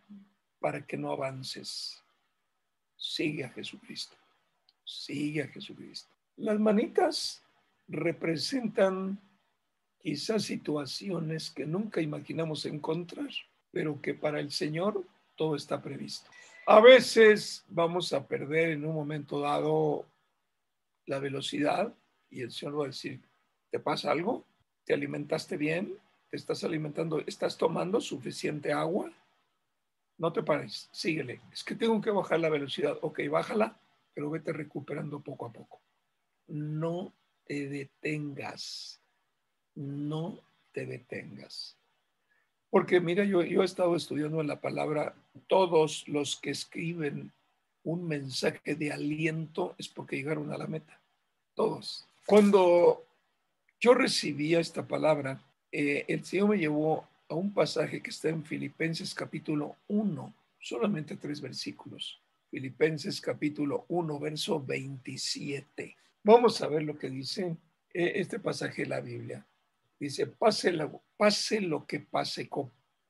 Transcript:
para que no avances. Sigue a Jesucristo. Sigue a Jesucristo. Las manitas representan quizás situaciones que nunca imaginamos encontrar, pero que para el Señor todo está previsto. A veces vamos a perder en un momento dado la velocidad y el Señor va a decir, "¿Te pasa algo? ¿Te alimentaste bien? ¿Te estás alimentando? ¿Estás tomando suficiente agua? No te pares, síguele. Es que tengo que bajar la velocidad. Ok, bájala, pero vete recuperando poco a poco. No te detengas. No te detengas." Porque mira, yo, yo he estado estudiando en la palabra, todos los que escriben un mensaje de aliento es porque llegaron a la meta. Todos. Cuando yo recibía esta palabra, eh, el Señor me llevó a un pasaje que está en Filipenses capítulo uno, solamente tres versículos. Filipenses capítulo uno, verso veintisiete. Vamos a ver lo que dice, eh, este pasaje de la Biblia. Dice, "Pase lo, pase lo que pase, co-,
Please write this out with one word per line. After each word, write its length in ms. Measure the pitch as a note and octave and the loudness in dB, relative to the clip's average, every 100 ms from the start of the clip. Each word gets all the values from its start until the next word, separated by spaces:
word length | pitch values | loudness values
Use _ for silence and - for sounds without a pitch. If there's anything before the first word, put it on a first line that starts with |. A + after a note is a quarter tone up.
| - G3+ - _ _ _ | -20 -20 -20 _ _ _
para 260 | D3+ D3 - | -4 -4 -8
que 120 | C#3+ | -6
no 140 | - | -4
avances. 920 | C#3+ C3+ C3 C3 - - - - - _ _ _ _ _ _ _ _ _ - | -4 -4 -6 -10 -12 -12 -10 -12 -14 _ _ _ _ _ _ _ _ _ -12
Sigue 480 | - - D#3 D3+ B2+ | -8 -2 -2 -4 -8
a 40 | |
Jesucristo. 680 | - - - - - - _ _ _ _ _ _ _ | -10 -12 -14 -14 -14 -14 _ _ _ _ _ _ _
Sigue 600 | - - - C#3+ D3 D3+ | -16 -14 -10 -6 -4 -4
a 40 | C3 | -6
Jesucristo. 600 | - - - - - - _ _ - | -10 -16 -16 -16 -18 -20 _ _ -6
Las 220 | G#3+ G#3+ | -2 2
manitas 840 | G#3+ G#3 D#4 - F4+ D#4 - - _ _ _ _ - | 4 4 2 4 2 2 -6 -10 _ _ _ _ -10
representan 1300 | D3+ E3 - E3+ D#3+ - C4+ A3 - F#3+ F#3+ F#3+ G3 - _ _ _ _ _ _ _ | -2 -2 0 -2 -2 -2 -2 0 2 2 2 -4 -6 -12 _ _ _ _ _ _ _
quizás 440 | D3+ D3 - A3 | -6 -4 -2 -2
situaciones 1080 | - D#3 - D3 C3+ - G3 E3 D#3 D#3+ - | -2 -6 -4 -4 -4 -8 -6 -4 -4 -6 -8
que 140 | - C#3+ | -8 -4
nunca 360 | F3+ A3+ - | -4 -2 -2
imaginamos 640 | D#3 D3 C#3+ D#3+ E3 D3+ C#3 | -2 -4 -6 -4 -4 -4 -6
encontrar, 640 | D3 D3+ E3 F3 - C#4+ - - _ _ | -6 -4 -4 -6 -10 -10 -10 -14 _ _
pero 300 | F3 D#3+ C#3+ | -4 -4 -4
que 140 | C#3+ D3 | -6 -2
para 240 | D3+ D3+ | -2 -2
el 120 | D3 | -4
Señor 540 | - D3+ D#3+ G3 C#4+ - _ _ - | -4 -2 -2 -2 -2 -6 _ _ -2
todo 200 | D#3 C#3+ | 0 0
está 260 | - - | -4 -6
previsto. 480 | - C#3 A2+ - - - - - - | -6 -10 -10 -12 -16 -20 -20 0 8
A 160 | G#3+ | 12
veces 840 | A#3 C4 A#3 A3+ A3 G#3 - - - | 12 12 10 8 10 8 2 -12 -6
vamos 420 | E3 E3+ F3 E3 | 0 2 0 -2
a 160 | C#3 - | -2 -2
perder 440 | C#3 C#3+ D#3 E3 | -6 0 2 2
en 120 | D3 | 0
un 100 | D#3 | -2
momento 460 | D#3+ D3 D#3 C#3 C#3+ | -4 -4 -6 -6 -4
dado 680 | C#3+ D3 D3+ D#3 D#3 - - _ _ _ _ _ _ _ _ _ - | 0 0 2 2 2 -2 -6 _ _ _ _ _ _ _ _ _ -8
la 140 | C#3 | -6
velocidad 720 | C#3 C3+ C3 C#3+ D3 - A3+ - _ _ _ | -4 -6 -4 0 0 0 -2 -6 _ _ _
y 120 | C3+ | -12
el 100 | A#2+ | -10
Señor 280 | - D3 D3 | -10 -6 -4
va 40 | |
a 40 | C#3 | -6
decir, 340 | C3 C#3+ B2+ - _ _ _ _ | -6 -12 -12 -18 _ _ _ _
"¿Te 100 | - | -6
pasa 320 | - - - | -2 -2 0
algo? 320 | C#3+ F#3 - - _ _ _ | 0 0 -4 -8 _ _ _
¿Te 100 | - | -2
alimentaste 640 | D3 C#3+ D3 D3 D#3 - F3 | -2 -2 -6 -2 -4 -2 -4
bien? 420 | D3+ E3+ F4 G4 _ _ _ | -2 -2 -4 -10 _ _ _
¿Te 60 | D3 | -8
estás 300 | - D#3 G3 | -6 -4 -4
alimentando? 540 | D#3+ D3+ D3 E3 D#3 - | -4 -4 -4 -2 -2 -4
¿Estás 320 | - E3+ - | -4 -4 0
tomando 440 | E3+ E3 E3+ A3+ | 0 0 0 -2
suficiente 720 | - C#3 C#3 - D3+ D3+ D3 | -2 -8 -8 -6 -6 -4 -2
agua? 380 | D3 D#3+ F#3+ E4+ - _ _ _ _ _ _ _ _ _ - | 0 0 -2 -4 -12 _ _ _ _ _ _ _ _ _ -6
No 160 | E3 | -4
te 100 | D#3+ | -2
pares, 460 | D#3 C#3+ G#2+ - - | 0 0 -2 -12 -14
síguele. 480 | - - D#3 B2+ - - | -6 -4 -4 -6 -12 -16
Es 100 | - | -12
que 120 | - E3 | -10 -2
tengo 260 | A3+ A3 | 2 2
que 100 | F#3+ | 2
bajar 280 | G3+ - E3 | 0 2 2
la 100 | D#3+ | 2
velocidad. 480 | D3+ C#3 - D3 - | 0 -2 -2 -2 -2
Ok, 200 | D#3 - D3 | -6 -4 -2
bájala, 480 | D#3+ E3 A3 A3+ - _ _ _ | 0 0 0 0 -4 _ _ _
pero 160 | - D3 | -8 -6
vete 220 | D#3+ D#3+ | -6 -6
recuperando 720 | D3+ D3 - C#3+ D3 D3+ D3 | -8 -8 -10 -8 -8 -8 -10
poco 240 | C#3+ - A#2+ | -12 -12 -12
a 80 | |
poco. 260 | - - - _ _ _ _ _ _ - | -14 -20 -20 _ _ _ _ _ _ -10
No 680 | D3+ D3+ D3+ E3 F3 G3+ - _ _ - | -8 -6 -4 -4 -4 -8 -14 _ _ -8
te 240 | C#3+ C#3 | -8 -6
detengas. 1300 | C#3+ C#3 _ D3+ D3+ D3 C3+ - - - - - - _ _ _ _ _ _ _ - | -8 -12 _ -6 -4 -6 -8 -12 -12 -12 -12 -14 -18 _ _ _ _ _ _ _ -12
No 640 | C#3 C#3+ D3 D#3 F3 C4+ - _ _ | -8 -6 -6 -4 -6 -10 -18 _ _
te 120 | C#3 C3 | -10 -10
detengas." 920 | B2+ - G2+ - - - - - - _ _ _ _ _ _ _ _ _ | -12 -12 -12 -12 -16 -16 -16 -16 -20 _ _ _ _ _ _ _ _ _
Porque 300 | G3 - F#3 | 2 4 4
mira, 240 | E3+ F3+ | 4 2
yo, 200 | G3+ F3+ | 2 2
yo 180 | E3 F#3 | 4 2
he 40 | F#3 | 2
estado 300 | - F3+ E3+ | 2 0 0
estudiando 460 | - C#3 D3+ D#3+ | -2 -4 -2 -2
en 60 | D3 | -2
la 120 | C3+ | -4
palabra, 560 | C#3 C#3+ C#3+ D3+ C3 - _ - - | -4 -2 -2 -2 -4 -8 _ -14 2
todos 600 | F#3+ F3+ E3 D#3 - - | 4 6 4 4 0 -4
los 280 | D3 C#3 - | -2 -2 -4
que 140 | C#3+ | -6
escriben 840 | C#3 - - E3 E3+ D3 C#3+ C#3 - _ _ _ _ | -6 -8 -6 -6 -4 -4 -6 -10 -18 _ _ _ _
un 220 | D#3 E3+ F3 | -6 -4 -4
mensaje 680 | D3 C3+ B2+ G#3 A3 - C#3+ | -4 -4 -2 -2 -2 -4 -4
de 160 | D3+ | -4
aliento 840 | C#3+ D3 D3+ D#3+ D#3+ D#3 - F3+ - | -4 -4 -2 -2 -2 -6 -6 -6 -6
es 100 | - | -14
porque 300 | - C3+ C#3 | -12 -8 -6
llegaron 340 | C#3 D3+ D3 | -4 -4 -4
a 60 | C#3 | -6
la 100 | D#3 | -6
meta. 320 | D#3 - - _ _ _ _ _ - | -8 -10 -20 _ _ _ _ _ -2
Todos. 500 | G#3+ D#3 - - - _ - | 0 -2 -8 -12 -16 _ 6
Cuando 800 | G#3 G3+ G3+ F3+ F3 E3 - - _ _ _ _ _ _ - | 8 10 8 8 8 8 6 -2 _ _ _ _ _ _ 4
yo 140 | A3+ | 8
recibía 680 | A#3+ C4 - F3+ C#3+ D3+ E3+ | 8 6 2 -2 -2 2 2
esta 260 | D#3+ C#3+ B2 | 2 -4 -4
palabra, 560 | C#3+ D3+ D3+ C3+ C3+ - _ _ | 2 4 2 0 -8 -14 _ _
eh, 320 | D3 C#3+ C#3+ - | -2 0 0 -2
el 160 | D#3+ - | -4 -2
Señor 240 | F3+ G#3 | 2 4
me 100 | G#3 | 4
llevó 480 | D#3 D3+ D#3 D#3 - _ - | 2 2 0 0 -6 _ -8
a 60 | D#3 | -4
un 180 | G3+ | 0
pasaje 480 | G3+ D3+ - - C#3+ | 2 2 0 -2 -4
que 80 | - | -10
está 200 | - D#3 | -4 -4
en 140 | E3 | -4
Filipenses 720 | C#3+ C#3+ C#3 - D#3+ D#3+ F#3+ | -6 -6 -6 -4 -4 -4 -8
capítulo 640 | - C3+ D#3+ E3+ D3+ D3 - - | -8 -8 -8 -4 -4 -4 -10 -4
uno, 460 | G#3 G#3 C3+ C3 - _ _ | -2 -2 -4 -10 -18 _ _
solamente 560 | - A#3+ G#3 D#3 D3 - | -8 -2 0 -2 -6 -8
tres 240 | D3 D3 | -8 -8
versículos. 800 | B2+ C3+ - - - - - - _ _ _ | -10 -10 -10 -12 -14 -14 -14 -16 _ _ _
Filipenses 720 | - C3 - D#3+ D#3 D#3+ C#3 | -10 -8 0 0 0 -6 -6
capítulo 640 | - - D3+ D3 D3 B2+ - | -6 -4 -4 -2 -4 -4 -4
uno, 320 | F3 D#3+ D3 | -4 -2 -4
verso 420 | D3+ D3+ - D#3+ | -6 -4 -2 -2
veintisiete. 1300 | C3 C3+ C3+ C3+ - C3+ - - C#3+ C#3 - - - - _ _ | -2 -6 -6 -10 -10 -8 -6 -6 -6 -8 -10 -14 -14 -16 _ _
Vamos 380 | G#3 A#3+ A#3 - | 8 10 8 4
a 60 | C3+ | 0
ver 160 | D3+ | 0
lo 140 | D3+ C#3+ | -2 -4
que 120 | C3+ | -6
dice, 460 | C3 C3+ - F3+ E3 _ _ _ | -6 -8 -4 -4 -6 _ _ _
eh, 200 | F3 F3 - | -2 0 0
este 240 | - - | -4 -4
pasaje 440 | E3 C3+ C#3 - | -4 -4 -4 -6
de 60 | C#3 | -4
la 100 | C3 | -4
Biblia. 460 | C3+ A#2+ A#2 - - _ _ _ _ - | -6 -10 -10 -12 -16 _ _ _ _ -10
Dice, 280 | C#3+ - - | -6 -4 -4
"Pase 440 | - A3+ G#3 F#3+ | 2 4 4 2
lo, 300 | E3+ C#3+ - _ - | 0 -2 -8 _ 2
pase 440 | G#3 G#3 - A3 | 4 4 0 0
lo 240 | F3+ C#3+ - | 0 -2 -4
que 140 | D3+ | -8
pase, 480 | - D3 C#3 - - | -2 -2 -2 -4 -6
co-, 240 | D3+ B2 - _ _ | -6 -6 -10 _ _